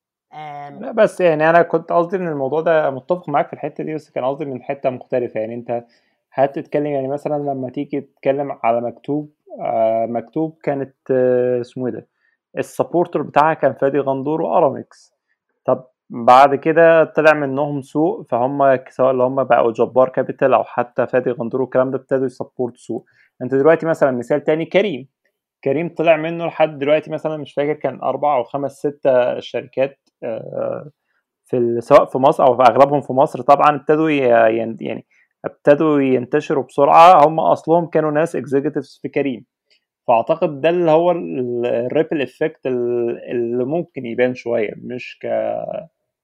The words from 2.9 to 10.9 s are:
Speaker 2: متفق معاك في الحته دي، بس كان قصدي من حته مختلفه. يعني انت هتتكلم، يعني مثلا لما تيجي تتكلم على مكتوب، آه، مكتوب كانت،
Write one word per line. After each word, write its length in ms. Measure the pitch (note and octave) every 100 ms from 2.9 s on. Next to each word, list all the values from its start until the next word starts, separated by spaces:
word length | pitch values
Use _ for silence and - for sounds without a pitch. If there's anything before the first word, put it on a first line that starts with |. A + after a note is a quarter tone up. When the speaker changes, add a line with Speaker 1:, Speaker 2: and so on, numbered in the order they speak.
Speaker 2:
متفق 380 | C3 - F3+ F3+
معاك 180 | D3 E3+
في 60 |
الحته 320 | - D3 D3
دي، 100 | D3+
بس 160 | D#3 D3
كان 140 | -
قصدي 200 | B2 C#3+
من 180 | D3 B2+
حته 280 | - C#3 C3+
مختلفه. 500 | B2 - C3 A#2+ A2+
يعني 140 | A2
انت 300 | A#2+ A#2+ A#2+ A#2+ _ _ _ _
هتتكلم، 540 | - C#3+ D#3+ C#3+ D#3 D3
يعني 220 | C#3+ C3
مثلا 260 | C#3+ D#3 D3
لما 280 | C#3+ C3+ B2+
تيجي 300 | B2+ D3 C#3+
تتكلم 580 | - _ C#3 C#3 C#3+ C3
على 180 | A#2 A#2
مكتوب، 520 | A#2+ A#2 - D3 D3 _ _ D4+
آه، 460 | - A2+ A2+ A2+ A2+
مكتوب 520 | A#2 A#2 D#3 D#3+ D#3+
كانت، 320 | - C#3 C3+